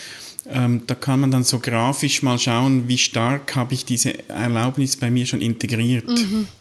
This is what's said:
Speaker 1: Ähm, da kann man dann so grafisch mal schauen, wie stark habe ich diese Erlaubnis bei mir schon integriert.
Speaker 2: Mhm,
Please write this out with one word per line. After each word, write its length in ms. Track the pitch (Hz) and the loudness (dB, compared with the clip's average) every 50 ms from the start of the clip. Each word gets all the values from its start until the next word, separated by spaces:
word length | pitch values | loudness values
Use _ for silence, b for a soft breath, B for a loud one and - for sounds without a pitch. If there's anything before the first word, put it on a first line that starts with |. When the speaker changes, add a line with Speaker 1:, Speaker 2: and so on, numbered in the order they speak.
| B B B B B B B B - - | B B B B B B B B -12 -6
Speaker 1:
Ähm, 360 | - 127 123 120 120 117 120 | -2 0 2 2 2 0 0
da 80 | - 127 | -4 -6
kann 260 | - - 139 131 135 | -4 0 0 2 4
man 100 | 139 131 | 4 4
dann 120 | 131 127 123 | 4 2 2
so 160 | - - 120 | 2 0 0
grafisch 640 | - 123 117 113 117 131 139 - - 135 - - | 0 0 0 2 2 2 0 0 0 0 0 0
mal 160 | - 131 123 120 | 2 2 2 2
schauen, 500 | - 131 117 117 127 135 135 127 120 120 | 2 2 2 4 4 4 4 4 2 2
wie 100 | 123 123 | 2 2
stark 560 | - - - 117 117 120 139 143 143 - - | 2 0 0 0 0 0 0 -2 -4 -4 -2
habe 180 | 135 120 127 135 | -2 -2 -2 -2
ich 120 | 127 - | -4 -2
diese 420 | - 123 117 - 131 - - - - | -2 -2 0 0 -2 -2 -6 -10 -10
Erlaubnis 640 | - 78 120 120 117 113 117 127 131 143 135 131 - - | -6 -2 -2 0 2 2 0 0 0 0 0 0 0 -2
bei 120 | 123 117 | 0 0
mir 160 | 123 123 120 | 2 0 0
schon 160 | - - - | 0 -2 -2
integriert. 640 | - 117 113 - - 95 117 110 117 120 127 120 - - | 0 -2 -2 -2 -2 -4 -2 0 2 2 2 0 0 -2
Speaker 2:
Mhm, 400 | 240 240 226 185 208 220 208 190 - - | -2 0 0 0 -2 -2 -4 -4 -8 -12